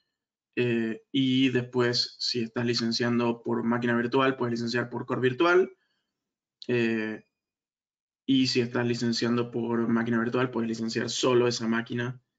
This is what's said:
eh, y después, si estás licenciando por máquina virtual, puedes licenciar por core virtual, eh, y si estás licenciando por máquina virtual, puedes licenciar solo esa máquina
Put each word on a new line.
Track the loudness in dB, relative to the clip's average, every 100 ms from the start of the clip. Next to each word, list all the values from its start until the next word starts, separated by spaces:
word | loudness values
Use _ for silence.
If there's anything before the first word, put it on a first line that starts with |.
| _ _ _ _ _ -2
eh, | 0 0 -2 -4 -4
y | 0 2 4 2
después, | 2 -2 0 0 0 -4 -6
si | -6 -4
estás | -4 -2 -2
licenciando | 0 -2 0 0 2 0 -2
por | -2 -2
máquina | 0 0 0 0
virtual, | 0 2 2 0
puedes | -4
licenciar | -4 -4 -4 -4
por | -8 -6
core | -2
virtual, | 0 2 4 4 2 -4 _ _ _ _ _ _ _ _ -2
eh, | 0 2 0 -4 -8 -14 _ _ _ _ _ _ _ _ _ 0
y | 2 4
si | 2
estás | 0 0 -2
licenciando | 0 0 0 0 0 -2
por | -4 -2 0 2
máquina | 0 0 0
virtual, | 0 0 0
puedes | -2 -4
licenciar | -4 -4 -4 -4
solo | 0 2 4 4
esa | 0 -2
máquina | -2 -2 -6 -6 -8 _